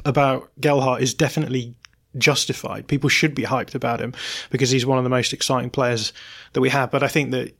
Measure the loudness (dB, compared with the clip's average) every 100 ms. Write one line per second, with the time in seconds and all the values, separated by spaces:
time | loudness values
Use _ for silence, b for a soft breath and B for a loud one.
0 | 0 4 4 2 -6 -2 2 4 2 2
1 | 0 0 0 0 -2 -2 -4 -12 -20 _
2 | _ 0 2 2 0 -4 -6 -8 -4 0
3 | 2 2 2 0 -2 -2 -4 -4 -2 -2
4 | -4 -8 B B B 0 2 2 2 2
5 | 2 2 0 -2 -2 0 -2 0 0 0
6 | -4 -8 B B B 0 2 2 0 0
7 | 0 0 0 -2 -4 -10